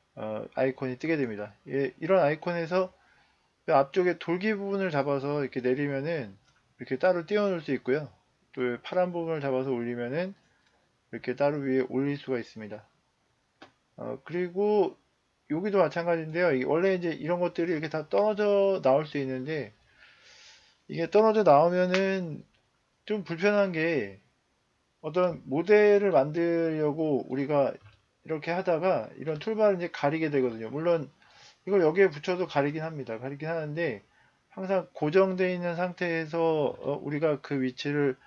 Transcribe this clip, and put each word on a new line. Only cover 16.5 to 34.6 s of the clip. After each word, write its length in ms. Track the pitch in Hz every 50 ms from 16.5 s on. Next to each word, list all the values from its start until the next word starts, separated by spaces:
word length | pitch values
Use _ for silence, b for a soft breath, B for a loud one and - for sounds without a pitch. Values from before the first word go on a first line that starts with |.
| 139
이 100 | 127 131
원래 320 | 143 143 165 185 196 190
이제 160 | 180 175 170
이런 280 | 151 - 139 156 175 175
것들이 320 | 180 170 - - 170 175
이렇게 160 | 170 151 160 147
다 200 | 156 156 151 -
떨어져 720 | 196 196 208 214 208 202 208 208 202 196 196 196 190 175 156
나올 220 | 131 135 147 156
수 120 | 147 - 147
있는데, 540 | 135 131 131 131 127 147 160 147 120 101 - _ B B B B B B B B B B B B B B B B B B B B _ -
이게 220 | 151 156 165 160
떨어져 340 | - 208 220 220 214 220 202
나오면은 1000 | 165 139 143 160 175 180 180 180 180 180 190 190 190 190 190 180 165 147 - - _ _ _ _ _ _ _ _ _ _ _ _
좀 180 | - 214 208 170
불편한 480 | - 170 160 185 208 208 202 202 190
게, 480 | 170 160 156 170 165 131 104 98 95 98 _ _ _ _ _ _ _ _ _ _ _ _ _ _ _ _
어떤 400 | - 151 151 180 180 175 165 143 -
모델을 680 | 135 131 156 170 202 208 208 208 208 208 202 202 196
만들려고 1120 | - - 139 151 151 170 170 170 170 170 165 160 160 156 151 147 143 160 160 156 143 120 - -
우리가 440 | 127 135 139 139 151 143 135 117 - - - - - _ _ _ _ _ -
이렇게 280 | 151 160 151 151 165
하다가 580 | 170 185 180 185 170 151 175 190 175 123 107 - - -
이런 220 | - 160 156 151
툴바를 380 | - 220 220 214 214 208 190 175
이제 120 | 175 170
가리게 380 | - - - 143 151 160 160 156
되거든요. 400 | 143 135 127 120 113 113 113 110
물론 400 | 127 147 165 175 170 165 139 - - B B B B B B B B B _ 185
이걸 140 | 202 196
여기에 280 | 170 156 160 196 196 180
붙여도 380 | 147 147 - 185 180 180 180 -
가리긴 340 | - 147 139 147 151 160
합니다. 380 | 156 165 160 147 127 117 113 110
가리긴 280 | 123 139 143 143 156 156
하는데, 560 | 170 165 156 151 147 165 170 147 110 98 b b b b b b b b _ _
항상 380 | _ 196